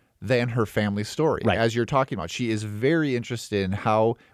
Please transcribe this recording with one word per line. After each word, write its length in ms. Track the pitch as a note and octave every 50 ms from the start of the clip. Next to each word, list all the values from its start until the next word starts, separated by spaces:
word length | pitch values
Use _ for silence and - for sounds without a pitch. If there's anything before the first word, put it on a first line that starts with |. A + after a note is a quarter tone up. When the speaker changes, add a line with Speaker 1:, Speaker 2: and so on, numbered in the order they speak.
| _ _ _ _ -
Speaker 1:
than 260 | G2+ B2+ A#2+ A#2+ A#2+
her 180 | A2+ B2 A2 -
family 360 | - A2 G#2+ G#2 G2+ G2+ G#2
story. 380 | - - - D3+ D#3 A#2 - -
Speaker 2:
Right. 140 | A2+ F#2 G2+
Speaker 1:
As 180 | A2+ A#2 A2
you're 80 | A#2+ A#2
talking 320 | - D3 C3+ C3+ - B2+
about, 140 | G2 D#2+ -
she 220 | - - B2 A2+
is 100 | A2 G#2+
very 540 | A2 G#2+ G#2 G#2 A#2+ C3+ E3 E3 D#3 C#3+ B2+
interested 480 | A#2+ A#2 - B2 A#2+ - - G#2 G2+ G2
in 80 | F#2
how 460 | G2 G2+ - A2+ G#2+ A2 A2 A#2 A#2 - - _